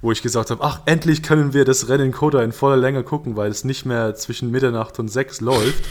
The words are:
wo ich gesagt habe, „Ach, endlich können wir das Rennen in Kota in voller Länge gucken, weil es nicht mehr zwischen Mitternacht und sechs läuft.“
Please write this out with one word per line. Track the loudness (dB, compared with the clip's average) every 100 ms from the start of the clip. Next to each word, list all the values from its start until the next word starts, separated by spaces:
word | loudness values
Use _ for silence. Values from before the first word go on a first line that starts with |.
wo | 0
ich | -2
gesagt | -2 -2 -2
habe, | -2
„Ach, | -4 -4
endlich | 0 0 2 0
können | 2 2 4
wir | 4
das | 4 4 2
Rennen | 2 2
in |
Kota | 0 2 2
in | 0
voller | 0 2 4
Länge | 2 0
gucken, | -4 -6 -4
weil | -4 -4
es | -4
nicht | -6 -6 -4
mehr | -2 -2
zwischen | -4 -8 -6 -2
Mitternacht | 2 2 0 -4 -6
und | -6
sechs | -4 -4 -4
läuft.“ | 0 2 2 0 -2